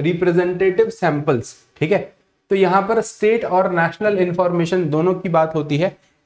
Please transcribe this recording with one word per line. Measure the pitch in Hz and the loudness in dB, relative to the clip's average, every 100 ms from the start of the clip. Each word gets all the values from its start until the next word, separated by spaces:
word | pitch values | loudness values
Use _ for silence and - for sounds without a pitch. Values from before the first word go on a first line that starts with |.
representative | 156 170 175 170 180 180 190 185 220 - | -2 0 2 2 0 0 0 2 0 0
samples, | 170 147 147 123 - - _ - | -2 0 0 -2 -4 -16 _ -6
ठीक | 156 | -2
है? | 190 - _ _ _ - | -2 -4 _ _ _ -4
तो | 196 | 0
यहाँ | 185 190 | 2 2
पर | 190 233 | 0 -2
state | - - 208 226 - | -2 -2 0 0 0
और | 185 190 | 0 0
national | 175 165 - 214 196 | 0 -2 0 -2 0
information | 180 175 175 170 170 185 160 | 0 0 0 0 0 0 0
दोनों | 151 180 | 0 0
की | 180 185 | -2 0
बात | 165 160 160 | 0 2 -2
होती | 147 147 | -2 -2
है। | 185 - _ _ | -2 -4 _ _